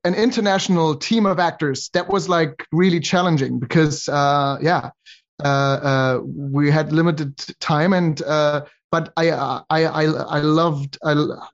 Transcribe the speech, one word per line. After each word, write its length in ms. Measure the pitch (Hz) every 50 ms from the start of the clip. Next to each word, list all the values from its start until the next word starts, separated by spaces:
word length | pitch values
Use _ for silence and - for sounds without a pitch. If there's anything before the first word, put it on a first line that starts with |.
| -
an 120 | 175 170
international 800 | - 220 247 233 226 208 202 190 190 - - 185 170 160 156 151
team 320 | 147 - - 226 233 208
of 100 | 196 180
actors, 540 | 170 175 165 160 - 156 143 131 - - - -
that 160 | 180 175 175
was, 180 | 196 196 156
like, 380 | 175 175 165 165 151 - - - -
really 280 | 156 165 185 190 170 170
challenging 600 | - - - 180 180 180 160 139 135 123 123 123
because, 500 | 131 117 - 165 156 151 147 - - -
uh, 480 | 143 143 143 143 143 143 139 139 139 135 -
yeah, 260 | 160 180 139 123 135 - _ _ - - - _ _ _ - 143
uh, 40 |
uh, 720 | 143 139 139 139 139 139 135 143 139 135 131 131 131 127 123 -
we 480 | 135 - 147 143 139 135 143 147 147
had 200 | 151 156 151 147
limited 460 | 151 160 165 170 160 151 151 139 139 - - - - -
time 340 | - - 156 147 160 190 190
and, 260 | 180 175 160 156 156 -
uh, 420 | 139 151 151 151 147 147 147 147 - _ _ _ _
but 220 | 170 165 160 - -
I, 140 | 165 165 165
uh, 320 | 151 127 139 131 127 147 - -
I, 160 | 156 160 160
I, 180 | 156 156 156 156
I 340 | 156 156 - - - - 147
loved, 580 | 147 151 156 160 170 170 156 139 139 139 - - -
I, 80 | 156 147 147 151 123 123 - - -